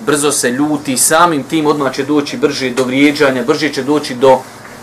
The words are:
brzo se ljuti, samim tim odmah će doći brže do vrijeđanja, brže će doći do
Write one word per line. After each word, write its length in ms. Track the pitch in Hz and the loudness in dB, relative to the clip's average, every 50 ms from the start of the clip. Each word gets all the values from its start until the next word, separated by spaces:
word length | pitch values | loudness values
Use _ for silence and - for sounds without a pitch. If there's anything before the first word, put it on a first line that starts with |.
| - | -2
brzo 260 | - 143 147 143 147 135 | -2 0 0 0 0 0
se 180 | - - 123 | 0 -2 -2
ljuti, 460 | 120 131 147 151 151 143 - 143 127 | 0 0 0 0 -2 -2 -4 -4 -2
samim 460 | 120 - - 156 160 175 175 165 143 127 | -2 0 2 4 4 4 4 2 0 -4
tim 240 | - 160 160 151 | -2 -2 0 2
odmah 280 | 147 151 147 143 131 127 | 0 0 0 -2 -2 -2
će 100 | - 131 | -4 -2
doći 320 | 139 147 151 143 - - | 0 0 0 0 -2 -2
brže 340 | 120 139 151 139 - 135 127 | -2 -2 -2 -2 -2 -4 -4
do 140 | 120 127 131 | -2 -2 -2
vrijeđanja, 580 | 123 127 135 143 151 143 147 147 135 131 127 117 | 0 2 2 4 2 4 4 2 2 2 0 0
brže 300 | 127 156 143 156 147 - | -2 -2 0 -2 -2 -2
će 100 | 143 123 | -4 -2
doći 320 | 135 151 147 143 - 131 | 0 0 -2 -2 -4 -2
do 240 | 120 127 135 131 127 - - - - - - - - | 2 4 6 6 4 2 -4 -16 -18 -20 -20 -20 -20